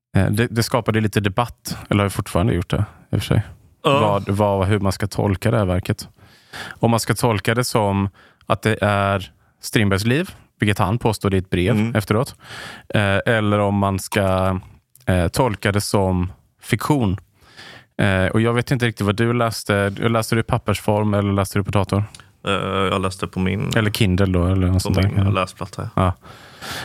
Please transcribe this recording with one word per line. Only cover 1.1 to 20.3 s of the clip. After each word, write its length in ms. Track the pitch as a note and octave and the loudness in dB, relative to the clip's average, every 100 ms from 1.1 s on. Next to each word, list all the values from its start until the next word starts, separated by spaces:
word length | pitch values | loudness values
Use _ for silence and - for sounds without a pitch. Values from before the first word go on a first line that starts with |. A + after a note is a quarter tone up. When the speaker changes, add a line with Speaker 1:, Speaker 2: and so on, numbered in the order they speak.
| A2 | 0
Speaker 1:
debatt, 560 | G2+ F#2+ A#2+ - - - - | 0 -2 -4 -6 -12 -12 -2
eller 80 | G2+ | 0
har 60 | G2+ | 0
ju 40 | |
fortfarande 440 | - - E2+ A2 | -2 -2 0 0
gjort 160 | F2 - | 0 -2
det 140 | - - - - | -2 -4 -8 -6
i 60 | G2+ | -4
och 40 | |
för 60 | - | 0
sig. 160 | - - - _ _ | 0 0 -10 _ _
Speaker 2:
Ja. 160 | D#3 C#3 | 0 2
Speaker 1:
Vad, 280 | G#2+ G2+ G2 | 2 0 0
vad, 380 | G2+ G#2 G2 F#2+ | 0 2 2 2
hur 120 | G#2 | 2
man 120 | G2 | 0
ska 140 | - G2+ | -2 -4
tolka 440 | - G#2 F#2+ G#2+ | -2 -2 0 0
det 80 | A#2 | 0
här 60 | |
verket. 440 | F#2 F2+ - A2 - _ - - _ - - | 0 0 -2 -6 -6 _ -20 -20 _ -16 -14
Om 220 | - A#2 | -2 2
man 100 | A2+ | 2
ska 140 | - | 0
tolka 400 | A#2+ B2 G#2 - | 0 0 0 0
det 100 | A#2 | 0
som 440 | B2 A#2+ G2+ G2 G2 - - _ - | 0 0 2 2 -2 -4 -20 _ -4
att 160 | F#2+ | -2
det 160 | A2+ A2 | 0 0
är 500 | G2+ G2+ G2 G2 F2+ _ _ _ | 0 2 2 0 -4 _ _ _
Strindbergs 440 | - - G2+ F#2+ | -2 0 2 2
liv, 260 | A2 C#3 F#3+ - _ - | 2 0 -2 -10 _ -2
vilket 180 | G#2 G2 | 0 2
han 200 | F#2+ A#2 | 0 0
påstår 360 | A#2+ G#2+ G2+ | 0 0 0
i 40 | F#2+ | 0
ett 120 | F#2 | -2
brev 240 | F2+ F2+ A2 | -2 0 0
Speaker 2:
Mm. 180 | A2+ | 0
Speaker 1:
efteråt. 400 | A2 - G#2 C#3 - - - - - - | -2 0 0 -2 -8 -18 -16 -16 -18 -4
Eh, 300 | G#2+ G2+ G2 - | 0 2 0 2
eller 320 | A2+ G#2+ G#2 | 0 2 2
om 160 | G2+ G2+ | 2 2
man 200 | G2 F#2+ | 0 -2
ska, 640 | - G#2 F#2+ F#2+ F#2 F#2+ - - _ _ - | -2 0 2 2 0 -2 -6 -20 _ _ 0
eh, 220 | F2+ F2 | 2 2
tolka 440 | - B2+ G2+ G#2+ | 0 0 0 0
det 80 | G2+ | 0
som 520 | - G#2+ F#2+ F2+ F2+ - _ _ | 0 2 2 2 -2 -6 _ _
fiktion. 540 | - G2 - D3 G#2 F#2+ _ _ - - - - _ - | -4 -2 0 0 2 -2 _ _ -20 -20 -20 -20 _ -2
Eh, 280 | G#2 F#2+ F#2 | 2 2 2
och 140 | A2 | 2
jag 120 | A2+ | 2
vet 160 | A#2+ - | 0 0
inte 160 | C3 A#2+ | 0 0
riktigt 200 | - G2+ | 0 -2
vad 100 | F#2+ | 2
du 160 | A#2 | 0
läste. 580 | A#2+ A2+ - - G2+ G2+ | 2 -2 -4 -2 0 0
Läste 440 | G2 A2+ A#2 A2 | 0 0 0 0